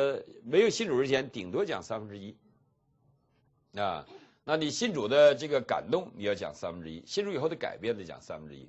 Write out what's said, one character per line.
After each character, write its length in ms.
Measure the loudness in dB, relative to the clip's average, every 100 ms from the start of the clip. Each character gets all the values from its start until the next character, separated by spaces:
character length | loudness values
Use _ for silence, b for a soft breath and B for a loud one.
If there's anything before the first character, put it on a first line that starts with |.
| 2 0 -8 -16
没 200 | 0 4
有 80 | 4
信 180 | 4 0
主 100 | 2
之 40 | 2
前， 220 | 2 0
顶 220 | -8 -4
多 160 | -2 -2
讲 160 | -4
三 180 | -6 -8
分 80 | -8
之 80 | -12
一。 180 | -14 -16 _ _ _ _ _ _ _ _ _ _ _ _ _ -4
啊， 280 | -2 -2 -8 B B B
那 120 | -2 0
你 140 | 0
信 240 | 0 -2
主 120 | 0 4
的 280 | 8 8
这 140 | 8 2
个 120 | 0
感 300 | 0 -4 0
动， 200 | -2 -2 -4
你 80 |
要 100 | -2
讲 200 | -2 -4
三 180 | -6 -8
分 100 | -8
之 60 | -10
一； 140 | -12
信 220 | -6 -4 -2
主 60 |
以 40 | -2
后 100 | -2
的 80 |
改 220 | -4 -6 -4
变， 180 | -4
得 100 | -4
讲 140 | -6 -14
三 180 | -12 -12
分 80 | -12
之 80 |
一。 100 | -16